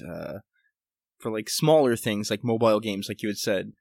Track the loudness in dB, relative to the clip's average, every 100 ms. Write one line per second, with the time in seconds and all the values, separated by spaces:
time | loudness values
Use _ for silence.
0 | -10 -10 -10 -12 _ _ _ _ _ _
1 | _ _ -6 -6 -4 0 6 6 6 2
2 | -2 -4 -4 -4 -2 2 4 4 0 -6
3 | -8 -6 -6 -4 -2 -2 -4 -14